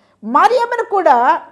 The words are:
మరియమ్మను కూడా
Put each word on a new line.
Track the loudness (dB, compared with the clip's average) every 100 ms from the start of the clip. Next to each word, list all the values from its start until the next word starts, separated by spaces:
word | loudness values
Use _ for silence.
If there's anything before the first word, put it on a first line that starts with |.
| _ _
మరియమ్మను | -4 0 2 0 -2 -4 -4
కూడా | -2 2 2 2 0 -4